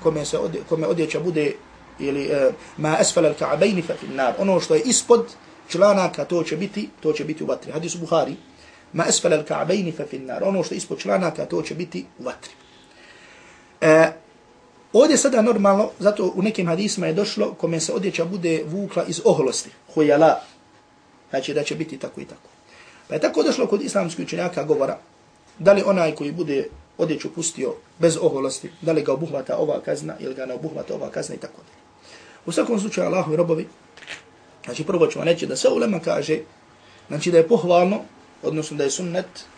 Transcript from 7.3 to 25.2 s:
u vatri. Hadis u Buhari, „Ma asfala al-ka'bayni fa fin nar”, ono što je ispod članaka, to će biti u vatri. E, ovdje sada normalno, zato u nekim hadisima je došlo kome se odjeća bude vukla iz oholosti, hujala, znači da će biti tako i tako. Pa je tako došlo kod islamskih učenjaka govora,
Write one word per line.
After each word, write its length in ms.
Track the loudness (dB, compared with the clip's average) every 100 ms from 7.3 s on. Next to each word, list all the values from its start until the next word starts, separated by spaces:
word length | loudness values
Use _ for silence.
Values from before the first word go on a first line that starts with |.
| -6
u 20 | -6
vatri. 260 | -6 -6
Hadis 220 | -8 -8
u 40 | -8
Buhari, 380 | -2 0 0 -6 -16 -20 -20 -20 -8
„Ma 120 | -4 0
asfala 280 | 0 2 2
al-ka'bayni 600 | 0 -4 0 0 -2 -6
fa 80 | -10
fin 160 | -10 -8
nar”, 180 | -4
ono 180 | -2 -2
što 120 | -2
je 20 | -6
ispod 220 | -8 -6
članaka, 480 | -2 0 0 -4 -4
to 160 | -4
će 120 | -4
biti 320 | -8 -8 -10 -12 -12
u 60 |
vatri. 280 | -12 -12 -18 -20 -20 -20 -20 -20 -20 -20 -20 -20 -20 -20 -20 2
E, 320 | 6 8 6 2 -18 _ _ _ _ _ _
ovdje 240 | 6 6 6
sada 260 | 4 4
normalno, 480 | 4 4 4 4 2 0
zato 340 | 0 2 0
u 80 | 0
nekim 240 | -2 0 0
hadisima 400 | 0 -2 -2 -2
je 60 |
došlo 420 | 0 -2 -2 -4
kome 260 | -2 -2 -2
se 120 | -2
odjeća 320 | -2 -2 -2
bude 380 | -4 -4 -2 -2 -4
vukla 380 | -6 -4 -4
iz 160 | -4 2
oholosti, 460 | 4 4 2 -2 -8 -16 -4
hujala, 460 | 2 4 6 6 4 -2 -20 _ _ _ _ _ _ _
znači 240 | -6 -4
da 100 | -4
će 100 | -4
biti 240 | -6 -8 -10
tako 220 | -12 -12
i 40 |
tako. 240 | -18 -20 -20 _ _ -20 -20 -20 -8
Pa 60 |
je 60 | 0
tako 220 | 0 2
došlo 240 | 2 2 0
kod 160 | 0
islamskih 420 | 0 -2 -2 -4
učenjaka 400 | -6 -4 -4 -2
govora, 340 | 0 0 0 -4 -12 _